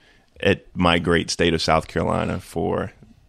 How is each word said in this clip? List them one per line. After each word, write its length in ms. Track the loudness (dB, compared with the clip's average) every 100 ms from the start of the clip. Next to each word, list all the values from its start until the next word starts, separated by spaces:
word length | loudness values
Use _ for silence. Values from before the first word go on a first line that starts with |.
| _ _ _ -2
at 260 | 0 0 -2 0
my 220 | 2 2
great 320 | 2 0 0
state 240 | 0 0
of 80 | 0
South 260 | 2 0 0
Carolina 500 | -2 -2 -2 -2 -6
for 520 | -8 -6 -4 -4 -6 -10 -20 -20